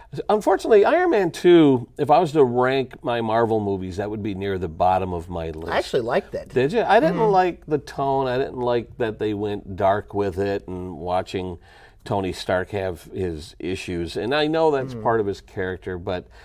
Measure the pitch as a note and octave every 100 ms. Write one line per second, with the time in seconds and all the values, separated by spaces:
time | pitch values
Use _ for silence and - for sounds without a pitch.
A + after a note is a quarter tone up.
0 | - C#3 - G#3+ G4 F#4+ - G#4 A3+ D#4+
1 | F#4 A3 F3 - F3+ E3+ D3 B2+ A#2 -
2 | D3 D3+ E3+ D#3 B2+ A#2+ B2+ C3+ B2+ -
3 | - A#2+ A2+ A#2 A2+ A2 G2+ G2 F#2 F2+
4 | G#2 G#2 G#2 F#2+ G2 F#2+ F2 E2+ F2+ F#2
5 | F#2+ F2 E2+ F2 D#2+ D#2+ E2+ A3+ - C#3+
6 | A2+ E3 - - - B2 C#3 A3+ E3+ G#3+
7 | D#4+ C4+ A3 F#3+ F#3 E3+ - D3 - -
8 | C#3 C3+ C3+ B2 C#3 B2+ B2 A#2+ A2 -
9 | A2+ G#2+ G#2+ G2+ G#2 G2+ - F#2+ F#2+ G#2
10 | - G2+ G2+ F2+ G2+ G2+ - F#2 F#2 D#2
11 | F2 F2+ F#2 G2 F#2 F2 - - - _
12 | - G2+ F#2 - - F#2 F2+ G2+ F#2+ E2
13 | - - F#2 D#2+ D#2 - E2+ F#2+ - F2
14 | E2 - G#2+ D3+ D3+ D#3+ D#3+ C#3 C3 A#2+
15 | A2+ A2+ G2+ F#2 - G2+ F#2 F#2 G2 F2+
16 | G2 F2+ - -